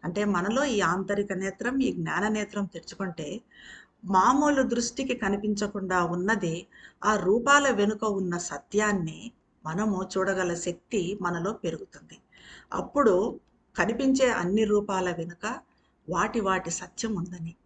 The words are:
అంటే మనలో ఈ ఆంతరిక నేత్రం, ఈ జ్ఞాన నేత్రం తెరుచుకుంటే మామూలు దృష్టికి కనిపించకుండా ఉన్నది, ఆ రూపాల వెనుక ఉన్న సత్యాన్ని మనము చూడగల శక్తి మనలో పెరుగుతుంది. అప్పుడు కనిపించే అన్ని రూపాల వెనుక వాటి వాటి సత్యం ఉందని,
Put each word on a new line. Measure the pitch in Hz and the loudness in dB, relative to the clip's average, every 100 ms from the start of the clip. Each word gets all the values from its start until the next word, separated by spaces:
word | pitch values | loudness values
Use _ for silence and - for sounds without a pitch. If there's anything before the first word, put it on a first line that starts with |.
అంటే | 165 185 | -6 -2
మనలో | 208 185 190 240 | 0 0 0 0
ఈ | 285 214 | 0 2
ఆంతరిక | 170 185 196 202 202 | 0 0 -2 -2 -2
నేత్రం, | 185 190 190 233 269 | -4 -6 -6 -4 0
ఈ | 269 | 0
జ్ఞాన | - 160 156 214 | -2 -2 -2 0
నేత్రం | 214 208 208 | -2 -2 -4
తెరుచుకుంటే | 196 165 - - 190 165 151 208 - - - - - _ | -6 -6 -14 -8 -6 -6 -8 -10 -12 -20 -20 -20 -20 _
మామూలు | 180 196 226 277 294 277 | 0 4 6 6 4 4
దృష్టికి | 220 233 233 - 269 | 2 0 -2 -4 -4
కనిపించకుండా | 247 202 202 208 208 208 208 185 185 | -2 -2 -2 -2 -2 -2 -4 0 0
ఉన్నది, | 170 175 185 220 170 165 - - - _ | 2 0 0 0 0 -4 -8 -20 -20 _
ఆ | 202 214 | 0 2
రూపాల | 175 226 240 285 277 | 2 2 6 6 6
వెనుక | 208 202 214 | 4 2 2
ఉన్న | 214 196 180 170 | -2 -2 -2 -4
సత్యాన్ని | - 143 - 202 214 196 160 156 233 - _ _ 156 | -6 -10 -4 0 2 0 -2 -8 -14 -18 _ _ -6
మనము | 170 220 185 180 190 | -2 0 0 -2 -2
చూడగల | 190 190 180 | 0 0 0
శక్తి | 170 180 175 _ 220 170 202 | -2 -4 -8 _ -2 -2 -4
మనలో | 180 175 175 | -4 -2 -4
పెరుగుతుంది. | 226 175 165 - - - - _ _ - - - | -4 -6 -8 -12 -18 -20 -20 _ _ -20 -20 -8
అప్పుడు | - - 285 247 185 226 - - _ _ - | -6 -2 4 6 6 2 -4 -14 _ _ 0
కనిపించే | 180 233 269 262 254 | 0 2 2 4 4
అన్ని | 208 175 208 | 4 0 2
రూపాల | 214 208 208 190 180 165 | 4 2 2 -2 -2 -4
వెనుక | 170 - 214 254 - _ _ _ - | -6 -8 -8 -8 -12 _ _ _ -6
వాటి | 170 214 226 | -2 0 0
వాటి | 190 185 175 | 0 0 -2
సత్యం | 165 180 - 226 | -8 -10 -8 -4
ఉందని, | 196 175 175 165 - | -4 -4 -8 -10 -12